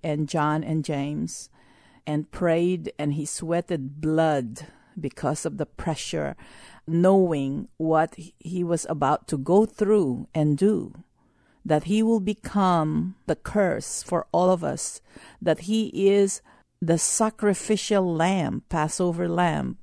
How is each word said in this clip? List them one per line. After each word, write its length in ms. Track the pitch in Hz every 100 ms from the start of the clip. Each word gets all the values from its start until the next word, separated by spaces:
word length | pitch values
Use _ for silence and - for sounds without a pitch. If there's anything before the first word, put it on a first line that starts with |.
and 260 | 170 151 147
John 360 | 165 147 156
and 200 | 147 156
James 680 | 147 143 143 151 - - - _ _ _ _ _ -
and 240 | 147 147
prayed, 600 | - 175 165 175 185 156 -
and 160 | 147
he 120 | 147 147
sweated 760 | - 165 170 - 165 131 143
blood 640 | 156 156 160 143 120 113 - - _ -
because 460 | 151 - 131 151 160
of 120 | 175
the 80 | 151
pressure, 680 | - - 147 - 160 139 - - - - - -
knowing 800 | 165 180 196 180 151 135 143 - -
what 380 | 160 156 160 -
he, 180 | 170 _
he 240 | 165 180
was 240 | 170 170 -
about 380 | 151 135 151 -
to 100 | 151
go 280 | 143 190 220
through 640 | - 202 214 147 123 -
and 240 | 156 151 143
do, 360 | 196 208 90 - - _ _ _ _ _ -
that 200 | 151 165
he 180 | 214
will 160 | 220 226
become 960 | 190 208 - 202 185 175 156 156 175 - -
the 100 | 156
curse 680 | - 208 185 156 - -
for 240 | - 175 -
all 200 | 170 180
of 120 | 185
us, 380 | 151 143 - - _ - - -
that 200 | 190 -
he 280 | 170 220 220 - 196
is 340 | 202 196 - _ _ _ -
the 200 | 165 165
sacrificial 1040 | - - 220 - 208 185 - 214 - 202 185
lamb, 560 | 160 175 190 143 - -
Passover 580 | 165 151 - 180 170 175
lamb, 520 | 170 175 147 127 -